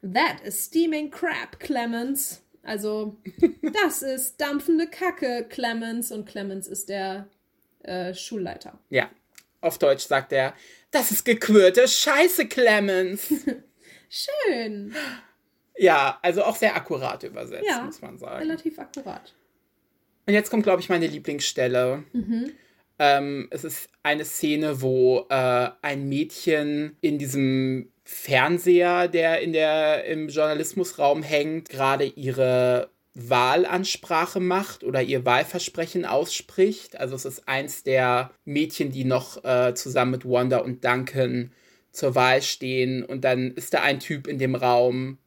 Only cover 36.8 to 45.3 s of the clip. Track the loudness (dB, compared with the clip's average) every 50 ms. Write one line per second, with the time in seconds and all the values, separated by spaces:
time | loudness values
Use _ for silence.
36.8 | -12 -18 -10 -8 -8 -8 -8 -8 -10 -10 -12 -10 _ -4 -4 -4 -4 -6 -10 -8
37.8 | -2 2 2 4 4 4 4 2 0 -4 -10 _ _ -4 -2 -2 -2 -2 -2 -4
38.8 | -4 -4 -2 -2 0 2 0 0 -2 -4 -16 -10 -2 0 2 4 2 2 0 -2
39.8 | -8 -2 0 0 0 0 0 -4 -2 0 0 2 2 2 0 0 0 -2 -6 -2
40.8 | 0 0 0 0 -2 -4 -2 -2 0 0 0 -4 -6 -8 _ _ _ _ _ _
41.8 | _ _ _ -2 -2 0 4 4 6 6 6 4 2 -2 -6 -6 -6 -4 0 0
42.8 | 0 0 -2 -4 -6 -6 -8 -2 0 0 2 2 0 -4 -4 -8 -8 -2 -2 0
43.8 | 2 2 0 0 -4 -6 -8 -6 -6 -6 -4 -2 0 0 0 2 2 4 6 6
44.8 | 6 4 2 0 -4 -6 -10 -14 _ _